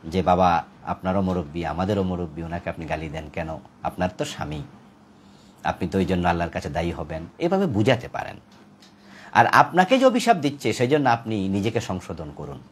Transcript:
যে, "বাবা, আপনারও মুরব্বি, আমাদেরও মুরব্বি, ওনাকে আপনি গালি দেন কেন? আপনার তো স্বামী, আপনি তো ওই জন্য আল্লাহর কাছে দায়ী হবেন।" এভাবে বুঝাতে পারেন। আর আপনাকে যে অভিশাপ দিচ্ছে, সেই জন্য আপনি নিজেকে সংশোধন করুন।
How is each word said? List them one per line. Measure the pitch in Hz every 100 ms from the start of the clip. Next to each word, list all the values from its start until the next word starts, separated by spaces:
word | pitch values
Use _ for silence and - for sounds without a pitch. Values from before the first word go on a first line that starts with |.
যে, | 82 92
"বাবা, | 90 90 92 82 - -
আপনারও | - 90 92 92
মুরব্বি, | 92 90 76 80
আমাদেরও | 80 76 95 101
মুরব্বি, | 92 90 85 76
ওনাকে | 82 85 -
আপনি | 82 80
গালি | 78 80
দেন | 80 76
কেন? | - 160 - - -
আপনার | 175 - - -
তো |
স্বামী, | 147 - 143 151 139 - - _ _ - - - - -
আপনি | 80 - 87
তো | 95
ওই |
জন্য | 87 92 87
আল্লাহর | 85 82
কাছে | 80 80
দায়ী | 76 85
হবেন।" | 82 80 80 87 -
এভাবে | 165 190 196
বুঝাতে | 104 120 120 -
পারেন। | - - - _ - - _ - _ - - -
আর | - 120
আপনাকে | 123 151 170 185 262
যে | 262
অভিশাপ | 240 233 202
দিচ্ছে, | 143 139 117
সেই | 104 123
জন্য | 151 131
আপনি | 117 110 110 95
নিজেকে | 98 104 113
সংশোধন | - 92 - 82 76 71
করুন। | 71 - 131